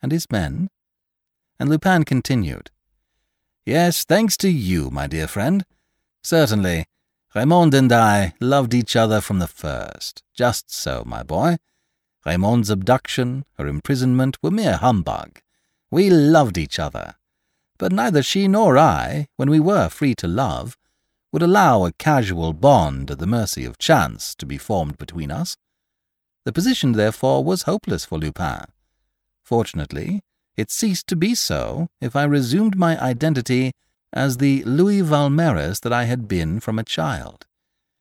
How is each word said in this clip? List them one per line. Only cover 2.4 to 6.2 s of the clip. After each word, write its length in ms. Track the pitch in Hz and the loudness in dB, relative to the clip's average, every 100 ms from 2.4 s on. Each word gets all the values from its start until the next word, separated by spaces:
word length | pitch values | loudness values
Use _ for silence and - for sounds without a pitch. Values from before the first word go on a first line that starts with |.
| 80 52 - _ _ _ _ _ _ _ _ _ - | -2 -6 -14 _ _ _ _ _ _ _ _ _ -2
Yes, 380 | 151 175 - | 0 0 0
thanks 320 | - 190 220 - | 0 2 2 0
to 120 | 196 | 0
you, 400 | 156 92 87 65 | 0 0 -2 -2
my 160 | 69 71 | -6 -6
dear 200 | 78 78 | -4 -4
friend. 380 | 101 123 196 - _ _ _ _ _ | -2 0 0 -4 _ _ _ _ _